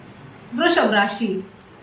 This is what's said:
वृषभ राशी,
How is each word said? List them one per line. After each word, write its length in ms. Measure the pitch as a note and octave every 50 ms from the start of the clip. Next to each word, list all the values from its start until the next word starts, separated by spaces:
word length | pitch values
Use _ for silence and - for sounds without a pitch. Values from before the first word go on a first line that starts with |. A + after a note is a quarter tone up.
| - - - - - - - - - - A#3+
वृषभ 380 | A#3+ E4+ E4+ E4+ E4+ B3 G#3+
राशी, 540 | G#3+ G#3 G3+ G#3 - - A#3 G3 F#3 F#3 F#3+ - - - - - - -